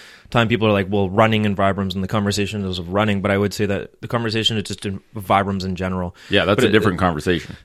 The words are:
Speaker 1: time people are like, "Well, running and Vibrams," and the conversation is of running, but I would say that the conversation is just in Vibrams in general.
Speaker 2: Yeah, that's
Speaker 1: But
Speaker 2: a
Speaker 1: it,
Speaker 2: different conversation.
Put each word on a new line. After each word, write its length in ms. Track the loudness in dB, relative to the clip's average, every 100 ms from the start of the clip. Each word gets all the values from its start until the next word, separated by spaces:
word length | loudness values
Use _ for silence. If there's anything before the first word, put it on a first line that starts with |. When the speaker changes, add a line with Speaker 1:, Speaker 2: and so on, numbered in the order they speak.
| -20 -20 -2
Speaker 1:
time 200 | 0 2
people 180 | 2 2
are 60 |
like, 140 | 2 2
"Well, 200 | 0 0
running 360 | 2 2 2 0
and 100 | 0
Vibrams," 380 | 0 0 -4 -4
and 80 |
the 40 | -4
conversation 560 | -2 0 -2 -2 -4 -6
is 140 | -6
of 120 | -4
running, 300 | 0 0 0
but 100 | 0
I 60 | 0
would 160 | 0
say 120 | -2 -2
that 360 | -4 -6 _
the 80 | -6
conversation 480 | -4 -2 -2 0 -2
is 60 |
just 220 | -4 -6 -8
in 140 | -8 -12 -8
Vibrams 480 | 0 2 2 -2
in 140 | -4 -4
general. 400 | -4 -4 -6 -10 0
Speaker 2:
Yeah, 140 | 2
that's 140 | 4 4
Speaker 1:
But 80 | 4
Speaker 2:
a 20 |
Speaker 1:
it, 40 |
Speaker 2:
different 280 | 4 4 2
conversation. 560 | 0 0 0 -2 -4 -16